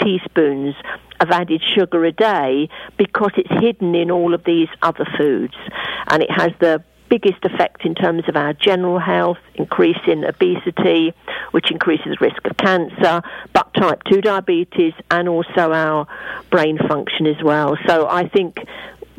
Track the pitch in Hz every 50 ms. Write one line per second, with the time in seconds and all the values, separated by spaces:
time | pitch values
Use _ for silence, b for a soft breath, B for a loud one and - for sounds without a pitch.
0 | - 214 185 180 - - - 175 156 143 139 135 139 143 139 - - B B B
1 | B B B - 175 165 180 175 180 170 160 160 - - - 208 185 170 - 170
2 | 165 165 160 - 214 220 202 170 143 131 131 143 151 160 B B B B B -
3 | 202 - - - 214 202 - - 370 - - - 226 233 220 - 202 170 170 170
4 | 170 170 175 180 175 170 170 170 - 185 170 165 165 160 - - - 170 165 -
5 | 151 - - - 147 147 131 90 - - - - - - B B B B B B
6 | B B - 156 160 - 151 175 170 170 160 - 175 165 160 156 - _ _ _
7 | _ - 254 226 - - - - - 185 - - - - - - - 185 165 -
8 | 190 175 165 165 165 - 151 151 143 147 151 - - 208 190 180 180 175 175 185
9 | 165 190 180 175 175 175 175 - - - - - 151 - - - 180 165 175 -
10 | - 175 165 156 147 143 143 - 190 180 180 175 - 180 170 - - 185 170 165
11 | 165 165 170 _ B B B B B B B 165 - - 165 160 - 170 160 156
12 | - 151 147 - 135 117 - - - - - - - 202 190 175 165 - - -
13 | - 170 165 170 165 B B B B B B 185 - - - - 202 170 143 -
14 | - - 196 196 190 214 202 196 190 - 180 170 180 - - - 170 165 165 -
15 | - - 165 175 175 180 170 165 175 - - 185 175 160 160 160 160 156 156 151
16 | 147 - B B B B B B B B - 180 156 156 156 156 - - 156 143
17 | - - - - 160 156 151 151 160 151 147 151 151 139 151 147 - - 175 160
18 | 151 - - 175 180 175 - 202 185 165 - - - B B B B B B B
19 | B - _